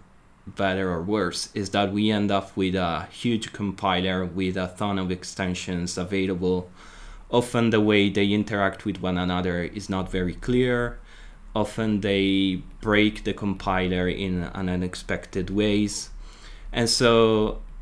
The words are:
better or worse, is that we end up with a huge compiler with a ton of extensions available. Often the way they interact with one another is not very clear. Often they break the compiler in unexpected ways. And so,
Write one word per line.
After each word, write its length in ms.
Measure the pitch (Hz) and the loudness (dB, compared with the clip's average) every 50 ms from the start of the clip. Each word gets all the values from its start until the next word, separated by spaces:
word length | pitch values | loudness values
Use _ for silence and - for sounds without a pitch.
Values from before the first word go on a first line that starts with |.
| - - - - - - - - - | -16 -20 -20 -20 -20 -20 -20 -20 -18
better 460 | 92 - - 98 95 92 95 95 92 | -12 -6 -2 0 0 0 0 0 -2
or 100 | 90 80 | -2 -2
worse, 500 | 85 98 104 107 92 87 82 - - - - | -2 -2 0 0 0 0 -2 -4 -6 -6 -6
is 160 | 110 98 92 | -6 -4 0
that 220 | - 101 101 95 98 | 0 2 2 2 2
we 180 | 104 107 107 | 2 2 2
end 220 | 107 101 101 98 98 | 2 2 2 2 2
up 240 | 98 95 - - | 0 0 -2 -2
with 180 | 101 95 92 90 | -2 0 0 2
a 320 | 95 90 85 82 78 90 - - | 0 0 0 -2 -4 -6 -8 -10
huge 400 | - - 120 117 110 - - - | -4 -2 0 0 0 -2 -6 -8
compiler 720 | - 101 98 92 - 104 95 92 90 92 95 92 92 92 | -6 -6 -6 -4 -2 0 0 0 2 0 0 0 -2 -2
with 320 | 87 82 95 95 92 92 | -4 -2 -2 -2 -2 0
a 180 | 95 90 90 - | -2 -4 -4 -4
ton 220 | - 107 104 98 95 | -4 -4 -2 -2 -2
of 140 | 92 90 92 | -2 -2 -4
extensions 840 | 90 - - - - 95 90 90 90 - - 90 87 87 87 - | -6 -6 -8 -6 -4 -2 -2 -2 -4 -4 -4 -4 -4 -4 -4 -4
available. 720 | 95 90 90 98 95 95 95 95 87 92 90 92 92 90 - - - - - - - - - - - - - | -6 -4 -4 -2 -2 0 0 -2 0 0 0 0 0 -2 -6 -12 -20 -20 -20 -20 -20 -18 -18 -18 -18 -8 0
Often 400 | 113 123 120 - - 120 117 113 | 2 2 2 2 2 2 4 4
the 100 | 110 107 | 6 6
way 300 | 107 107 107 104 101 101 | 6 6 6 6 6 4
they 220 | 92 101 101 101 104 | 4 2 2 2 2
interact 520 | 104 101 - 107 101 98 95 - - - | 2 0 0 0 0 0 0 -2 -2 -4
with 160 | 107 90 90 | -6 -4 -4
one 180 | 87 92 90 87 | -2 -2 0 0
another 440 | 90 90 90 90 90 92 87 87 85 | 0 0 0 0 0 -2 -2 -2 -4
is 260 | - - 104 95 - | -4 -6 -8 -6 -4
not 220 | 95 95 92 90 | -4 -4 -2 -2
very 240 | 92 92 90 90 85 | -2 -2 -2 -2 -4
clear. 640 | - - - 123 123 127 123 123 120 120 120 123 - - - - - - - - - - - - | -4 -2 0 2 2 4 4 2 0 -2 -4 -6 -10 -14 -18 -20 -20 -20 -20 -20 -20 -16 -6 -2
Often 460 | 110 107 - - - 113 110 107 101 | -2 -2 -2 -2 -2 0 0 0 2
they 600 | 104 101 98 98 98 98 98 98 95 95 92 92 - - - - | 2 2 2 4 4 4 4 4 2 2 0 -2 -6 -10 -14 -6
break 420 | - 110 104 104 107 107 107 - - | 0 2 4 6 6 4 2 0 -4
the 100 | 104 98 | -4 -4
compiler 760 | - 107 101 92 - - 98 92 92 92 90 92 92 90 90 | -2 -2 -4 -4 -2 -2 0 0 2 2 2 2 2 0 0
in 340 | 80 - 98 92 92 90 85 | 0 -2 -2 -2 -2 -2 -2
unexpected 1080 | 71 - 95 95 90 90 90 92 90 - - - - 95 85 - - - 98 90 95 | -4 -6 -4 -4 -2 -2 -2 -2 -4 -6 -8 -6 -4 -4 -4 -6 -6 -6 -4 -4 -2
ways. 600 | 98 107 110 107 101 104 107 101 - - - - - - - - - - - - - - - - - | 0 2 2 4 4 2 2 0 -2 -6 -8 -10 -12 -14 -14 -16 -16 -18 -18 -18 -16 -16 -14 -6 -2
And 180 | 123 117 113 | 0 0 2
so, 720 | - - 127 117 117 113 113 110 110 107 107 107 107 - - - - - | 2 4 6 6 8 8 8 6 6 4 2 2 0 -4 -10 -12 -14 -14